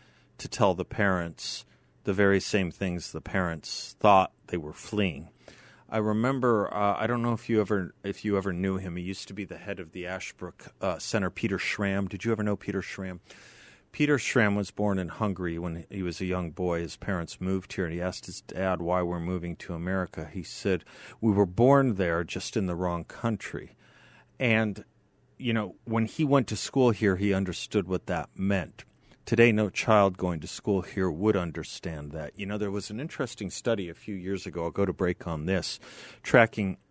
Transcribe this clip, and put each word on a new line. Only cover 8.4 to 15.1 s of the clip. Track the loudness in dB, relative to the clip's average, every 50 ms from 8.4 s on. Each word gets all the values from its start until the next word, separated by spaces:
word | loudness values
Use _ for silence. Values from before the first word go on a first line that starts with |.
| 2 0
knew | -2 0 0 0 0
him. | -2 -4 -6 -6
He | -6
used | -6 -6 -8 -8 -10 -12
to | -10
be | -10 -8
the | -10 -10
head | -12 -10 -10 -10 -10
of | -10 -12
the | -10 -10 -8
Ashbrook, | -6 -6 -8 -8 -10 -12 -10 -12 -12 -12 _ -20 -20 _ -4
uh, | -2 -2 -2 -2
Center, | -6 -2 -2 0 0 0
Peter | -2 -2 -2 0 0 0
Schramm. | -2 -4 -2 -2 0 0 0 0 -2 -4
Did | -6 -4 -2
you | -2
ever | -2 0
know | 0 -2 -2
Peter | -2 -4 -4 -4 -4
Schramm? | -4 -6 -10 -10 -8 -8 -10 -12 _ -20 -20 -20 -20 -20 -20 -20 -20 -20 -20 _ _ _
Peter | -2 -2 2 2 2 2
Schramm | 2 2 4 4 4 4 4
was | 0 -2 -4
born | -4 -2 0 0 0 0
in | -2
Hungary | -4